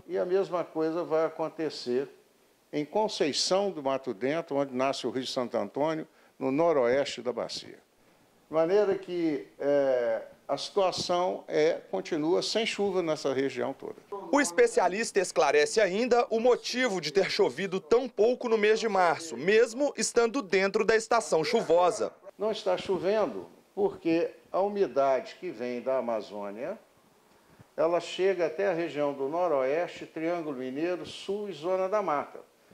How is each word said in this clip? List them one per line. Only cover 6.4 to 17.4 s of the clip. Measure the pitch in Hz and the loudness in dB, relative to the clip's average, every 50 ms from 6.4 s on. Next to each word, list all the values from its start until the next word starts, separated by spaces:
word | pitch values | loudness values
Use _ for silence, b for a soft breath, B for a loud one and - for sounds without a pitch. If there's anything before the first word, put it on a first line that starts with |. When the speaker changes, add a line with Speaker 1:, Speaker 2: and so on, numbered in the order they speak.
| 135 135 | -4 -2
Speaker 1:
noroeste | 135 147 170 170 156 139 120 117 127 143 135 - - 127 | 0 2 2 4 4 4 4 4 4 2 2 -2 -4 -6
da | 113 123 113 | -6 -6 -4
bacia. | 117 90 - - - - 50 - - _ _ _ _ b b b b b b b _ _ _ | -4 -6 -6 -8 -12 -12 -14 -20 -20 _ _ _ _ b b b b b b b _ _ _
De | 147 | 0
maneira | 160 165 165 196 208 208 190 190 - | 0 2 4 4 4 4 2 0 -2
que, | - - 180 175 165 160 147 127 - - - - | -4 -6 -4 -2 0 0 0 -2 -6 -10 -10 -4
é, | - 143 143 143 139 135 131 123 120 117 113 104 - - - - _ - | 0 2 2 4 4 4 2 2 2 0 0 -2 -4 -10 -18 -16 _ -6
a | 139 | -6
situação | 139 - - - 202 190 180 165 - - - 175 175 180 190 202 - - | -4 -6 -4 0 0 2 2 0 -2 -2 -2 0 0 0 -2 -4 -6 -8
é, | - 160 156 151 165 - - - - | -4 0 2 2 2 2 -2 -6 -6
continua | - 190 185 - 185 151 151 160 185 190 | -8 -8 -4 -4 -4 -2 0 0 0 0
sem | - - - 214 226 | 0 -2 -2 -2 -2
chuva | 214 - - 202 202 180 185 | -2 -2 -2 -2 0 0 0
nessa | 175 160 156 147 - 143 131 | 0 -2 -2 -2 -2 -2 0
região | 131 139 135 123 123 120 131 139 | 0 -2 -2 -2 -4 -4 -4 -6
toda. | - - - - - - _ 202 196 - - | -8 -12 -14 -14 -16 -16 _ -14 -12 -4 0
Speaker 2:
O | 262 285 | 2 2
especialista | 277 - - 254 240 233 - 233 190 175 185 214 233 - - 202 | 2 2 4 4 4 4 4 2 2 2 0 -2 -4 -2 0 0
esclarece | - - - 175 156 143 139 151 147 - - 220 | -2 2 2 2 4 6 6 4 4 4 4 2
ainda | 214 175 180 208 247 240 240 240 240 - | 2 2 2 0 2 2 4 2 2 2
o | 220 233 | 0 2
motivo | 233 254 233 233 - - - 247 262 233 190 180 | 4 4 4 2 0 -4 -2 -2 0 0 0 -2
de | 147 151 | -4 0
ter | 147 196 180 156 | 0 0 2 2
chovido | - - | 2 2